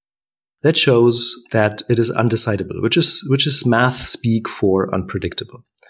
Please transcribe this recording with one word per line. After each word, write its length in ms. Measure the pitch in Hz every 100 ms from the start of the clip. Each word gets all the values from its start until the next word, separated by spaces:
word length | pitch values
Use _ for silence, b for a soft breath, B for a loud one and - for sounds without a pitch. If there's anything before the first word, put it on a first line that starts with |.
| _ _ _ _ _ _
that 140 | 147 160
shows 560 | - 120 120 113 - - -
that 300 | 113 107 107 -
it 80 | 113
is 120 | 113
undecidable, 680 | - 117 110 - 101 - 90
which 160 | 110 170
is, 280 | - - 151
which 180 | 135 139
is 180 | - 123
math 300 | 117 123 123
speak 500 | - - 117 113 110
for 460 | - 101 95 95
unpredictable. 680 | 95 92 95 90 - - 123 _ _ B